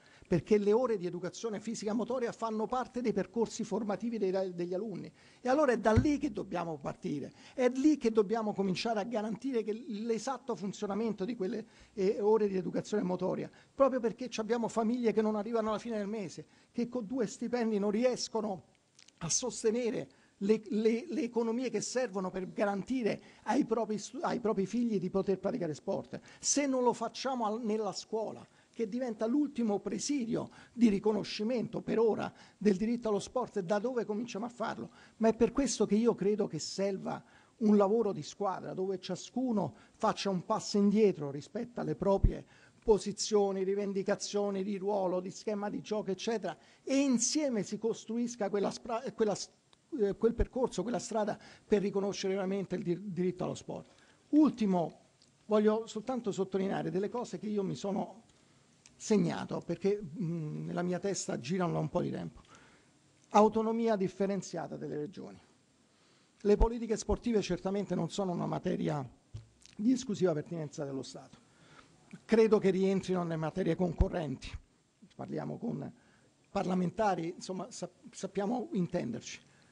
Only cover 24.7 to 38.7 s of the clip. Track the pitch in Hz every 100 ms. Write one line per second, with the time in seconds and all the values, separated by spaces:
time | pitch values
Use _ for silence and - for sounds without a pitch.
24.7 | 233 240 202 180 190 190 185 196 233 170
25.7 | 143 - 143 - 113 - - - 277 285
26.7 | 262 247 226 226 - 254 254 208 220 226
27.7 | 220 208 165 - 220 208 - - _ _
28.7 | - 220 240 254 220 220 294 285 240 233
29.7 | 202 196 190 - 285 226 165 131 - -
30.7 | 240 226 196 214 208 165 - 214 254 -
31.7 | - 214 220 226 226 - - - - 202
32.7 | 185 220 240 220 196 - 254 220 208 175
33.7 | 208 233 247 208 214 240 196 - - 226
34.7 | - - - - - 220 220 226 - 277
35.7 | - 202 208 233 180 190 214 202 151 -
36.7 | - 196 190 147 139 - - _ - 214
37.7 | 208 196 226 208 170 - - 202 180 147